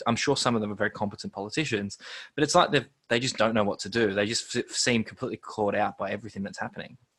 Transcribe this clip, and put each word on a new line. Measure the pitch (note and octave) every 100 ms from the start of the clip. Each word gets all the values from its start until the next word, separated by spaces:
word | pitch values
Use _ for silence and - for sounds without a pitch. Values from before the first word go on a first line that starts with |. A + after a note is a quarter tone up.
| A#2
I'm | A#2
sure | - C3+
some | B2+ A#2
of |
them | G#2
are | G2+
very | G#2+
competent | - G#2 - G2+
politicians, | - G#2 - D3 A2 G2+ - - - -
but | -
it's | D3 F3+
like | -
they've, | C#3+ - _ _
they | A#2+
just | B2+ -
don't | A2
know | A2
what | G2+ -
to | G2+
do. | A2+ G#2+
They | G2 G#2
just | A2+ - A#2+
f-, | -
seem | - - A#2
completely | G#2+ - A#2+ G#2+
caught | - - G2+ G#2
out | G2+ -
by | G2+
everything | G#2 A2 G2
that's | G2 -
happening. | A2 F#2 - B2 _